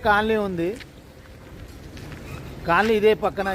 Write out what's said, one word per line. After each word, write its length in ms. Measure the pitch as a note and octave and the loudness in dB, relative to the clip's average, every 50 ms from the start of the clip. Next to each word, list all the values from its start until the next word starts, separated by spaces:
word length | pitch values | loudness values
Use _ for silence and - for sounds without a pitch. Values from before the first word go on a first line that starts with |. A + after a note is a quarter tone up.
| - A3 | 4 4
కాలనీ 300 | G#3 G3+ G#3+ A3 A3+ A3 G#3 G3 | 4 4 4 2 2 0 0 -2
ఉంది, 220 | F#3 E3+ E3 F3 A3 - - - - - - - - - - - - - - - - - - - - - - - - - - - - - - - - - - - - - - | -2 -2 -2 -4 -4 -6 -10 -16 -20 -20 -20 -20 -20 -20 -20 -20 -20 -20 -20 -20 -18 -18 -18 -18 -18 -18 -18 -16 -16 -16 -14 -14 -14 -14 -14 -14 -14 -14 -14 -14 -14 -8 -2
కాలనీ 280 | E3+ E3+ F3+ G#3 A3 A3+ G#3+ | 2 4 4 4 4 4 4
ఇదే 140 | G3+ G#3+ G#3+ G#3 G#3+ | 6 6 4 4 2
పక్కన 260 | F#3+ C#3 E3 F#3+ G3 F#3+ | -2 -2 -2 -2 -2 0